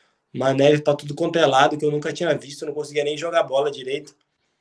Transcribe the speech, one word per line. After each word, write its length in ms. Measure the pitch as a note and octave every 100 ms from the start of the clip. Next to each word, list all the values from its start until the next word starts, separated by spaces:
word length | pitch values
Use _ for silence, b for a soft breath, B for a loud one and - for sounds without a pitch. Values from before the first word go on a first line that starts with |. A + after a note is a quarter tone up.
| _ _ _
uma 200 | B2 C3
neve 280 | C3+ C#3+ D3+
pra 140 | D3+ C#3+
tudo 200 | D3 D3
quanto 240 | E3 E3
é 60 | C#3+
lado, 320 | C3 D3+ D3
que 80 | D3+
eu 60 |
nunca 200 | D3 D#3
tinha 200 | - E3+ C#3
visto, 260 | C3+ C#3
eu 40 | D3+
não 80 | D3
conseguia 280 | C#3+ D3 C#3+
nem 120 | D3+
jogar 260 | E3+ E3
bola 280 | C3+ C3+ D3
direito. 440 | C3+ B2+ D3 D3+ _ _ _ _ _